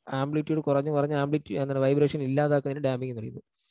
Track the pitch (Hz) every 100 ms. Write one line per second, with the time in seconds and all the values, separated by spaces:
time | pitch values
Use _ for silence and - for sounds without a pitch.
0 | - 135 139 151 147 156 147 139 147 147
1 | 143 147 143 151 - 180 139 135 135 143
2 | 147 151 131 135 147 147 139 143 135 127
3 | 131 117 120 127 - _ _